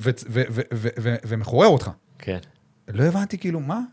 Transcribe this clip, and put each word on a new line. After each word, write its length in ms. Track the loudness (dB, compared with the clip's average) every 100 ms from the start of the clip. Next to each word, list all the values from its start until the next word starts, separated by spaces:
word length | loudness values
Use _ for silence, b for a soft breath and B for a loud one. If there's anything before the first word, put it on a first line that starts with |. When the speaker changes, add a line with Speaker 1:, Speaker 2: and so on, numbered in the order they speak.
Speaker 1:
ו-, 80 | -2 -2 -2
ו-, 140 | -2 -2
ו-, 100 | -4 -4
ו-, 160 | -4 -4 -4
ו-, 140 | -2 -2
ומחורר 440 | -4 -4 0 6 6
אותך. 220 | 6 2 -8 _ -12
Speaker 2:
כן. 200 | -8 -6 -8 _ _ _ -6
Speaker 1:
לא 140 | 0
הבנתי, 340 | 2 2 -2 -4
כאילו, 220 | -4 -4
מה? 200 | -4 -6 -8